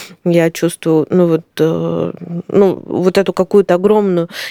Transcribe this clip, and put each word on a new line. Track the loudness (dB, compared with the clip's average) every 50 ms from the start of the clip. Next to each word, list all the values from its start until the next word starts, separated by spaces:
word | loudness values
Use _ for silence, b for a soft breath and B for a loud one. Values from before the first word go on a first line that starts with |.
| B B -14 B -2
я | 0 2 2 2 0
чувствую, | 0 -2 -4 -4 -4 -2 -2 0 2 2 0 2
ну, | 2 2 2
вот, | 2 2 0 -2 _ -4 -2
э, | -2 0 0 -2 -4 -4 -4 -4 -4 -4 -6 -10 -12 -10 -10 -10 -6
ну, | -2 2 2 4 2 2 -2 -6
вот | -6 -4 -2 0 0 2 0
эту | 0 0 0
какую-то | -2 0 2 2 2 4 4 2
огромную | 2 2 2 2 2 2 2 0 0 -2 -4 B B B B